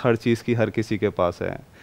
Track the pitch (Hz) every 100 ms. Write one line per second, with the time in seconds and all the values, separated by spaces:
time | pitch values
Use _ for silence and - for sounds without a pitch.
0 | 127 113 120 113 - 113 110 113 107 107
1 | 104 92 87 - 90 - - -